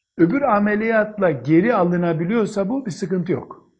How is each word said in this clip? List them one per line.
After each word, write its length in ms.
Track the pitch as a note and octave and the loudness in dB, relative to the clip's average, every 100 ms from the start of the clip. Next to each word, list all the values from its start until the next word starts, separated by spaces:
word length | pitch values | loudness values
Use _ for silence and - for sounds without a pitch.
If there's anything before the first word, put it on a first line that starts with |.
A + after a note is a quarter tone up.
| _ - | _ 0
öbür 260 | E3+ C4+ | 2 2
ameliyatla 880 | C#4 G#3 G#3 G#3 A3+ A3 G#3+ G#3 F#3 | 2 2 2 0 0 0 0 0 0
geri 440 | C#3 B2 E3 A3 | 0 2 4 4
alınabiliyorsa 960 | A3+ F3 F3 F3 D#3 E3+ A#3 G3+ G3+ G3 | 2 2 0 0 -2 -2 0 0 -2 -4
bu 180 | C4+ A#3+ | -4 -6
bir 40 | |
sıkıntı 420 | - F#3+ F#3 F3 | -8 -4 -2 -2
yok. 380 | C#3+ - - _ _ | -4 -6 -18 _ _